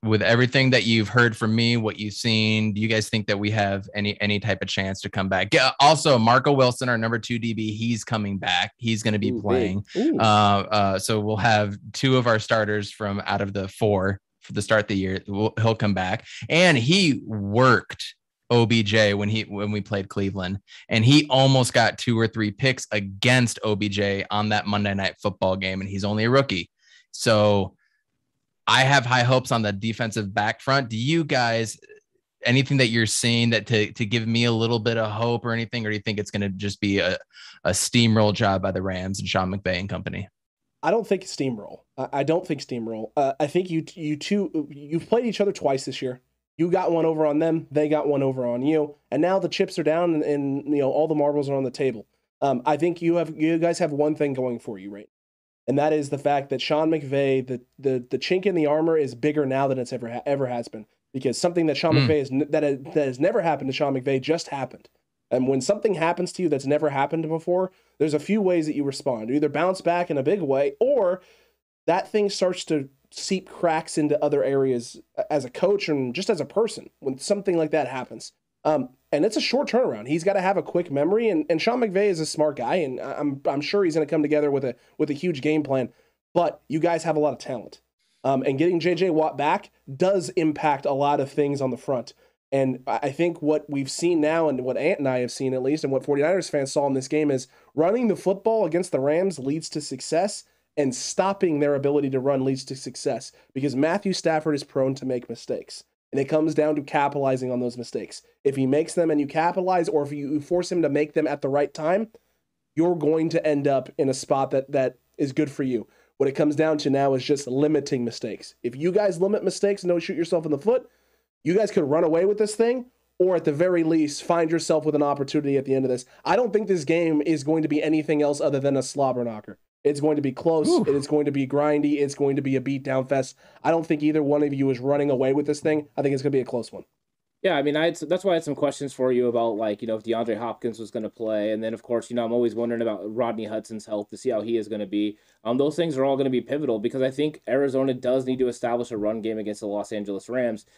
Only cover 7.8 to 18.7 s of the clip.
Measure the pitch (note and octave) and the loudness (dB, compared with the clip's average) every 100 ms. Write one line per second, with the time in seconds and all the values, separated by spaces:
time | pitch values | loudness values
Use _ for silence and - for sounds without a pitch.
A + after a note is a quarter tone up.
7.8 | A#2 A2+ - A2 G2+ G2 F2 F2+ G#2 - | -2 -2 -2 -4 -2 -4 -2 0 -2 -4
8.8 | A2+ A2 A2 G#2+ G#2 A#2 G2+ B2+ G#2 G2 | -2 0 0 0 0 -2 0 0 0 -4
9.8 | - F3+ D4 C#4+ A2 G#2+ G#2 G2+ - G#2+ | -4 -2 0 2 4 6 6 4 2 0
10.8 | G2 F#2+ - A2 G#2 G#2+ A2+ G#2+ G#2 G2+ | 2 0 0 -2 0 0 4 4 2 -4
11.8 | A2 - C3+ C3 A#2+ A2 - A2+ G#2 G#2 | -12 -2 2 4 4 2 2 0 2 -2
12.8 | G2 - G#2 G2 - G2+ G2+ G2+ G2 - | -4 -6 -6 -4 -2 -2 -2 -4 -6 -2
13.8 | A2 G2 F#2+ G2 _ _ - G2+ - A2 | 2 2 0 -2 _ _ -10 -8 0 2
14.8 | G#2 G2 F#2+ F#2+ - G2 G#2+ - A2+ A2 | 2 -2 -2 -6 -6 -2 -2 0 0 2
15.8 | G#2+ F#2 F#2 A2 - - - D#3+ F3+ C3+ | 0 0 -2 -4 -8 -14 0 4 6 4
16.8 | A#2+ F#3+ E3+ A2+ - G#2+ G2 A2 B2+ G#2 | 4 4 4 0 -4 -6 0 4 6 6
17.8 | - - - - _ _ - A#2+ A2 | 2 -12 -14 -14 _ _ 0 2 4